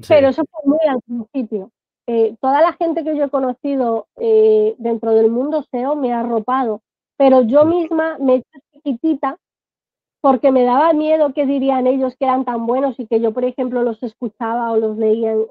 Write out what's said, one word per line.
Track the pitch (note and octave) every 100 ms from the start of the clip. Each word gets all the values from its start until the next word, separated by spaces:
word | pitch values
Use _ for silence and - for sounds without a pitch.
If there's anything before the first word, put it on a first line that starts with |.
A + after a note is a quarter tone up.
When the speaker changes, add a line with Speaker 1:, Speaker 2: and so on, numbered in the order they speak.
Speaker 1:
sí. | -
Speaker 2:
Pero | - C4+
eso | C4 D4+
fue | E4
muy | C#4+ D#4 D#4
al | B3+
principio. | - A#3+ G#3+ C#4 A3 G#3+ G3 _ _ _ -
Eh, | A#3 A3 A3+
toda | C4 C#4
la | E4
gente | E4 E4+ E4
que | D4+ D4+
yo |
he | C#4
conocido, | C#4 C4 B3 C#4+ C#4 A#3+ A3+ - -
eh, | A#3 A3 A3 G#3+ G#3+ -
dentro | A#3 A3+ A3+
del | A3 A3+
mundo | A#3 C#4 D#4 -
seo | B3 C4
me | D4+ B3+
ha | A#3+
arropado, | A#3+ A#3 G#3+ C4 B3 G#3+ _ _ _ _
pero | C4+ C4
yo | A#3 C#4
Speaker 1:
Ujú. | D#4
Speaker 2:
misma | F4 E4 D#4+ D#4+ D#4+
me | C4+
he | B3+
hecho | - C#4 _
chiquitita | C#4 D4 A#3+ D#4+ D4 C4+ E4 _ _ _ _ _ _ _ _
porque | - C4 C#4
me | C4
daba | B3 B3+ D#4+
miedo | D#4 D#4 D#4 D4
qué | C#4+ C#4
dirían | C#4 C4+ C4 B3+
ellos | C4+ C4 -
que |
eran | C4 B3+
tan | B3+ A#3+ A#3
buenos | A#3+ C#4 B3
y | A3
que | A3+
yo, | A3+
por | A3
ejemplo, | B3 B3 B3+ B3
los | A#3+ A3
escuchaba | A#3+ - A#3+ - A3+ A#3 A#3
o | A3+
los | A3 G#3+
leía | A3 A3+ A3
en, | A3 A3